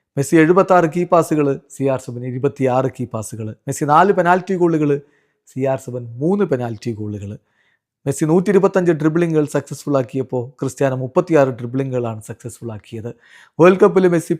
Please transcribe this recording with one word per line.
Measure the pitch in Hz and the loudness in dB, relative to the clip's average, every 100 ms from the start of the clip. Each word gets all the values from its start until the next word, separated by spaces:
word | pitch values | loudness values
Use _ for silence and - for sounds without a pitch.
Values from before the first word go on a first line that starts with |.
| _ - | _ -6
മെസ്സി | 139 165 | 2 4
എഴുപത്താറ് | 156 180 185 180 165 | 6 4 4 4 2
കീ | 175 | -2
പാസുകൾ, | 175 175 160 156 139 139 _ | 2 2 2 0 0 -2 _
സി | - | -4
ആർ | 135 131 | -2 -2
സെവൻ | - 120 127 | -6 -12 -10
ഇരുപത്തിയാറ് | 123 139 139 127 127 131 - | -4 -4 -2 0 0 -2 -4
കീ | 120 | -8
പാസുകൾ. | 110 107 110 107 | -8 -10 -10 -12
മെസ്സി | 104 - 135 143 | -10 -10 -6 2
നാല് | 151 196 | 4 4
പെനാൽറ്റി | 185 170 185 180 185 | 4 2 2 0 0
ഗോളുകൾ, | 175 160 147 143 - _ _ _ _ | 0 2 0 -2 -6 _ _ _ _
സി | 127 135 | -4 -2
ആർ | 131 | -2
സെവൻ | - 123 120 117 | -6 -12 -12 -4
മൂന്ന് | 160 202 175 | -2 0 0
പെനാൽറ്റി | 131 120 110 123 | -2 -4 -6 -8
ഗോളുകൾ. | 107 104 104 101 113 _ _ _ _ _ _ 139 | -6 -8 -8 -10 -14 _ _ _ _ _ _ -6
മെസ്സി | 139 156 | -2 0
നൂറ്റിയിരുപത്തഞ്ച് | 175 185 190 190 190 180 | 2 2 0 2 0 0
ഡ്രിബിളിങ്ങുകൾ | 156 156 165 170 156 147 | 0 0 0 0 0 0
സക്സസ്ഫുൾ | 147 - 143 - 139 | -4 -6 -10 -2 -2
ആക്കിയപ്പോൾ | 123 135 127 127 123 - | -2 -6 -6 -6 -6 -8
ക്രിസ്ത്യാനോ | 135 - 139 131 | -8 -2 -2 -2
മുപ്പത്തിയാറ് | 127 180 165 156 135 | -2 -2 2 4 2
ഡ്രിബിളിങ്ങുകളാണ് | 117 120 131 135 127 117 110 | 0 -8 -6 -4 -4 -4 -8
സക്സസ്ഫുൾ | - 113 117 - 117 | -14 -16 -16 -14 -14
ആക്കിയത്. | 104 - 113 117 - _ - _ - | -14 -14 -14 -12 -14 _ -20 _ 4
വേൾഡ് | 180 190 | 4 6
കപ്പിൽ | 208 185 185 | 4 4 2
മെസ്സി | 170 - | 2 -2